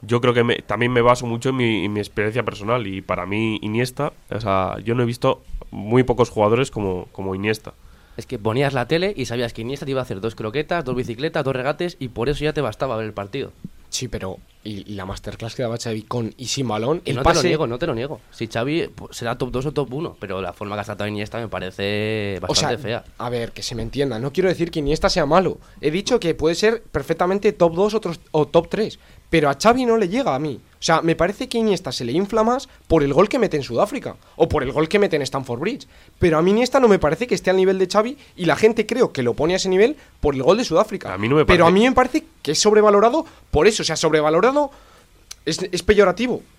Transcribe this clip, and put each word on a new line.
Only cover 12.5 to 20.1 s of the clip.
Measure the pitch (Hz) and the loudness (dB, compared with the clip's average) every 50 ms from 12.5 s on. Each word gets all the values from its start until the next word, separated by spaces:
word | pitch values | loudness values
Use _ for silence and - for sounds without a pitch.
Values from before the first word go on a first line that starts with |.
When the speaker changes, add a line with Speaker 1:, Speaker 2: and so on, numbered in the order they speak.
| 151 | -2
Speaker 2:
te | 151 | -2
bastaba | 143 117 107 - 147 135 120 | -2 -4 -4 -4 -4 -4 -4
ver | 110 110 | -4 -6
el | 107 104 | -6 -6
partido. | 104 101 101 - 139 123 - - - - - - - - - | -8 -10 -8 -6 -8 -8 -8 -10 -16 -18 -18 -18 -18 -20 -12
Speaker 3:
Sí, | - - - 120 | -10 -8 -8 -6
pero | - 110 98 95 92 - - _ _ _ _ | -8 -8 -8 -8 -10 -10 -16 _ _ _ _
y, | 107 107 98 - - | -12 -12 -12 -10 -12
y | 107 | -10
la | 98 92 | -10 -8
masterclass | 95 98 - - 107 98 98 113 113 - | -8 -10 -10 -10 -12 -12 -10 -10 -12 -8
que | - 135 | -6 -6
daba | 117 113 117 | -4 -4 -6
Xavi | - 120 110 110 110 | -6 -6 -6 -6 -8
con | - - 123 117 110 - | -6 -6 -6 -6 -6 -8
y | - 131 | -10 -8
sin | 113 - - 135 | -8 -4 -4 -4
balón, | 117 107 107 110 123 156 175 - | -2 -2 -2 0 -2 -2 -2 -2
Speaker 2:
Y | - | -6
Speaker 3:
el | - | -4
Speaker 2:
no | 120 135 | 0 2
te | 160 | 2
lo | 165 | 2
Speaker 3:
pase | 170 135 | 2 2
Speaker 2:
niego, | - - 156 160 117 | 0 0 0 -2 -4
no | 117 123 | -4 -4
te | 170 | -4
lo | 165 135 | -4 -4
niego. | 110 120 143 156 117 _ _ - | -4 -6 -8 -10 -12 _ _ -10
Si | - 120 110 | -10 -10 -6
Xavi, | - 117 113 139 151 165 135 - | -4 -4 -2 -2 -2 -2 -4 -4
pues, | - - - - - | -8 -14 -18 -16 -14
será | - 117 117 120 123 | -8 -6 -6 -4 -4
top | 139 127 117 | -6 -4 -4
dos | 123 139 | -4 -4
o | 151 143 | -4 -2
top | 143 143 120 123 | -4 -4 -4 -4
uno, | 139 165 - | -8 -8 -8